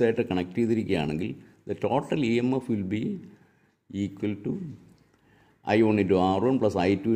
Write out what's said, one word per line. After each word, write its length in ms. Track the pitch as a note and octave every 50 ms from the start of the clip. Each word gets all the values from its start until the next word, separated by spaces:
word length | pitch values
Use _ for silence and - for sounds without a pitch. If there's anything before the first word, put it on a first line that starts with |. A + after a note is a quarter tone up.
| A#2+
ആയിട്ട് 200 | A2+ A2 B2+ A2
കണക്ട് 260 | - F#2 F2+ F2+ F2+ -
ചെയ്തിരിക്കുകയാണെങ്കിൽ, 720 | A#2+ A#2 A2 A2+ A2 G#2 F#2 F#2 E2 D2 D2+ D2+ D#2+ F#2+ A#2 C#3 - - - _ _ _ -
the 60 | G2 - -
total 340 | G2+ A#2 C#3+ E3 - E3 D#3+ C3
ഇ 60 | A2+ A#2 A#2 A#2+
എം 60 | B2+ C3
എഫ് 120 | C3 - -
will 140 | A2+ G#2 F#2+ F#2+ G#2+
be 80 | A2 - G#3 G3+ E3+ - - - - _ _ _ _ _ _ _ _ _ - G2 G2 G2+
equal 300 | F#2+ G2+ - A2 G#2 G2+ G2 G#2+
to 80 | C3 - G3 F3+ D3 A2+ - - - - _ _ _ _ _ _ _ _ _ _ _ _ _ - - G#2+
I 100 | A2 A2+
one 100 | A2 G#2+ G#2 F#2+
into 140 | F2+ G2
R 220 | F2+ F#2 F#2 F#2+ G2 A2
one 100 | C3 C3+ A#2+
plus 140 | A2 G#2 G2 F#2+ F2
I 60 | F#2+ G2+ G2
two 100 | - A2+ A2+